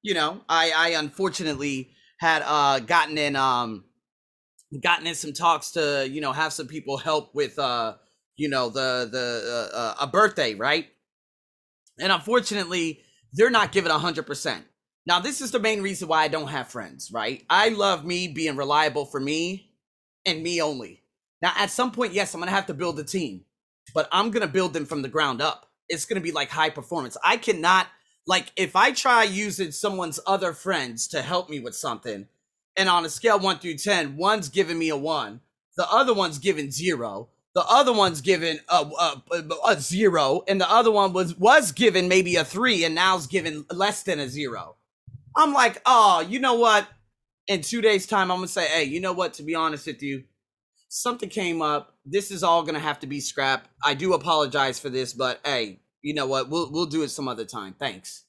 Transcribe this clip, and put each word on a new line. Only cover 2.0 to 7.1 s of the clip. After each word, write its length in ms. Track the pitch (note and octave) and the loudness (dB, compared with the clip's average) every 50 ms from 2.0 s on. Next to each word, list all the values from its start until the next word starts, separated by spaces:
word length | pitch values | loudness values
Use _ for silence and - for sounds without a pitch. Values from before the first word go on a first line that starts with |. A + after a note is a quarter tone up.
| _ _ _ _ | _ _ _ _
had, 240 | E3+ E3 D#3+ D#3 - | 2 2 2 2 2
uh, 340 | - D3+ D3+ C#3+ C#3 C3+ C3+ | 0 2 4 4 4 2 2
gotten 380 | A#2 - E3+ E3+ D#3 D3+ D#3 | 2 2 4 4 4 2 0
in, 200 | D3+ D3 D3 C#3 | -2 0 0 0
um, 480 | C3+ C3+ C3+ B2+ B2 A#2+ A2+ A2 F#2+ - _ _ _ _ _ _ _ _ _ _ _ _ _ _ _ _ _ D3 C#3 | 2 2 2 2 0 -2 -4 -6 -10 -14 _ _ _ _ _ _ _ _ _ _ _ _ _ _ _ _ _ -16 -4
gotten 260 | - F3 F3 E3 D#3+ | 0 0 0 0 -2
in 80 | E3+ E3 | -6 -6
some 160 | - - D3+ | -6 -8 -8
talks 400 | C#3 C#3 F3 E3+ E3 D3+ - - | -6 0 2 2 2 2 -2 -6
to, 380 | - E3 D3+ D3 C#3+ C#3 C3+ C3 | -4 -2 0 0 0 -2 -2 -4
you 80 | C3+ D#3 | -6 -6
know, 140 | D3+ C3+ C3 | -6 -4 -2
have 180 | D3 D#3+ D#3 | -2 -4 -4
some 160 | C#3+ - D3+ | -4 -8 -10
people 300 | B2 D#3 D#3 - C3+ C#3 | -10 -12 -12 -8 -6 -8
help 360 | C3 - D#3+ | -6 -2 0